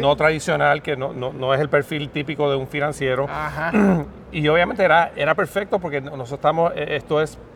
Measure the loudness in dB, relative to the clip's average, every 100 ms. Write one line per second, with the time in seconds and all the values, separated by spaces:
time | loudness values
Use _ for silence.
0 | 2 4 2 2 -2 2 2 2 0 -4
1 | -4 -4 -8 -4 0 0 2 0 0 -6
2 | -6 -6 -6 -2 0 0 -2 -4 -4 -2
3 | -2 0 -2 -4 -6 -4 0 2 4 2
4 | -2 -12 -10 -2 2 4 2 2 4 4
5 | 2 0 0 0 0 -4 -2 -4 -2 -6
6 | -6 -10 -10 -2 0 2 0 -2 -4 -4
7 | -2 0 0 -6 -20